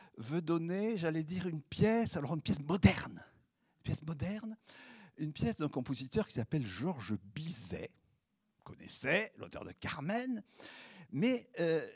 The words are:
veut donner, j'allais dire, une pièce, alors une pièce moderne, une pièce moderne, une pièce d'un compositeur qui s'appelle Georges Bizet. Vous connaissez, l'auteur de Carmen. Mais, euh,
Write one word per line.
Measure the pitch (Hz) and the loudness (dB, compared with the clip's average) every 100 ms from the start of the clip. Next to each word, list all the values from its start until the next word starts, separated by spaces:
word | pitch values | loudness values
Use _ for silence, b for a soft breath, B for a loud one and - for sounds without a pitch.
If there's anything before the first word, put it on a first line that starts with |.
| B - | B -12
veut | 120 160 | -2 -2
donner, | 160 170 165 185 214 220 | 2 2 2 0 0 0
j'allais | 165 160 | 0 0
dire, | 156 185 180 | 0 -2 -2
une | 160 | -4
pièce, | - - 208 226 226 170 | -6 4 6 6 2 0
alors | 139 | -2
une | 165 | -2
pièce | - 147 | 0 -2
moderne, | 147 185 196 185 - - - _ _ _ _ _ | 2 8 8 8 -2 -10 -16 _ _ _ _ _
une | |
pièce | - - | -4 -4
moderne, | 156 160 170 214 220 220 B B B B B - | -4 -4 -4 -4 -8 -12 B B B B B -6
une | 151 | -6
pièce | 147 233 220 | 0 0 2
d'un | 147 | 0
compositeur | - 123 131 135 214 202 | -2 -2 -4 -2 0 0
qui | |
s'appelle | - 110 156 113 | -2 0 0 0
Georges | 90 151 156 95 104 98 | -2 -2 -2 -2 -4 -4
Bizet. | 127 160 117 - 82 87 - _ _ _ _ _ _ | -8 -6 -6 -6 -6 -8 -12 _ _ _ _ _ _
Vous | - | -20
connaissez, | - - - 127 175 220 - | -16 -8 -4 2 2 2 -8
l'auteur | 101 - | -12 -10
de | 90 | -10
Carmen. | - - - 143 220 254 233 B B B B B B 170 | -8 -6 -4 -2 -2 -2 -4 B B B B B B -6
Mais, | 135 226 247 - - | 2 4 4 -2 0
euh, | 170 160 120 | 4 4 0